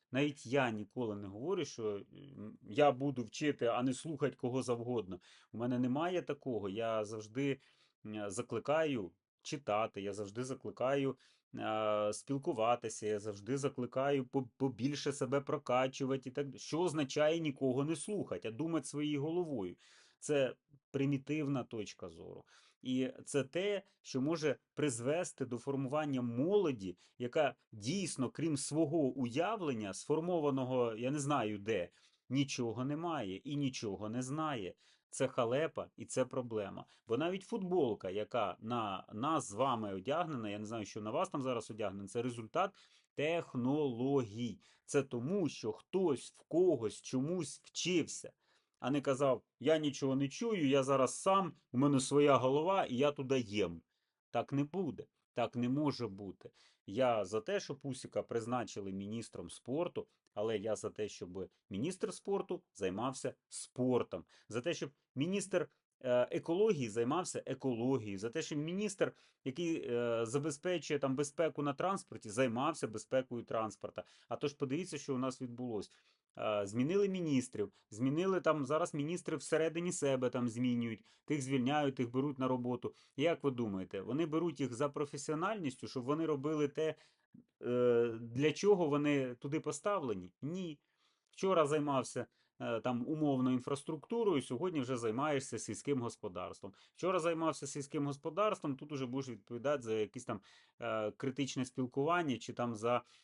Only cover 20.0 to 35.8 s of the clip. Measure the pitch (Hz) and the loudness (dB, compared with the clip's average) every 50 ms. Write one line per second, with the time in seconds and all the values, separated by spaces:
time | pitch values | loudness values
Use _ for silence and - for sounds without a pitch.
20 | - _ _ _ - - 147 139 131 117 - - _ _ - - _ _ - 135 | -20 _ _ _ -2 2 2 4 2 2 0 -6 _ _ -20 -20 _ _ -2 0
21 | 139 139 139 139 139 - 151 156 147 139 143 127 113 - 117 110 98 - - - | 2 2 2 0 0 -2 -2 -2 0 0 0 0 -2 -2 -4 -6 -6 -6 -8 -12
22 | 98 87 82 87 90 90 90 95 - _ - - - _ _ _ - 127 127 131 | -12 -12 -12 -12 -14 -14 -14 -16 -18 _ -20 -20 -20 _ _ _ -4 -2 0 0
23 | 131 127 - - - - - 139 131 135 - 170 196 208 202 185 - _ _ _ | 0 0 -2 -8 -8 -4 -2 -2 -2 -2 -2 -2 0 0 -2 -2 -4 _ _ _
24 | - - - 127 131 151 170 156 151 143 123 - _ _ - - 147 143 117 117 | -10 -6 -2 0 0 0 0 2 2 0 0 -2 _ _ -4 -2 0 0 0 0
25 | 120 135 156 175 170 - - - 131 113 123 113 - 135 135 135 139 123 147 151 | 0 0 0 0 -2 -4 -4 -6 -6 -4 -6 -6 -4 -4 -2 -2 -2 0 0 0
26 | 156 147 135 123 120 120 117 123 147 180 208 208 185 151 127 104 95 90 - - | 0 0 0 0 0 0 0 0 2 4 4 4 4 2 0 -2 -4 -6 -8 -8
27 | _ _ _ - 123 120 - 156 147 127 - _ _ _ 117 107 101 127 180 202 | _ _ _ -6 -6 -2 2 2 2 2 0 _ _ _ -14 -8 -4 -2 -2 0
28 | 180 - - - 123 113 - - 151 165 147 - - - 143 160 165 139 160 165 | -2 -2 -2 -2 -2 -2 -2 -2 0 0 0 0 -2 0 2 2 2 4 4 2
29 | 143 127 - 139 123 117 110 151 170 208 226 208 175 147 123 107 107 95 92 - | 2 2 2 0 -2 0 2 2 2 2 0 0 0 -2 -2 -2 -2 -4 -6 -4
30 | - - 151 156 165 180 180 165 147 143 135 135 127 123 131 123 120 117 110 110 | -2 0 0 0 2 2 2 2 2 2 2 2 0 2 2 2 2 2 0 0
31 | 120 131 147 151 135 143 147 131 110 107 107 101 98 110 110 92 87 - _ _ | -2 0 0 0 0 2 2 2 2 0 -2 -2 0 0 2 2 0 -2 _ _
32 | _ _ _ _ _ - 123 143 139 139 - - 120 117 104 123 127 139 147 156 | _ _ _ _ _ -2 0 0 0 0 0 -2 -2 -2 -2 -2 -2 -2 -2 -2
33 | 170 170 160 139 107 92 95 95 - - 143 143 143 127 127 - 120 104 95 90 | -2 -2 -2 -2 -2 -4 -4 -6 -6 -4 -2 0 0 0 -2 -2 -4 -4 -4 -4
34 | 107 107 117 127 127 131 143 - - 151 139 113 92 85 - _ _ _ _ _ | -4 -4 -4 -4 -4 -4 -4 -4 -2 -2 -2 -4 -4 -6 -8 _ _ _ _ _
35 | _ _ - - - - - 135 120 113 127 143 160 160 - 104 | _ _ -4 -2 -2 0 0 0 0 2 2 2 0 0 -2 -6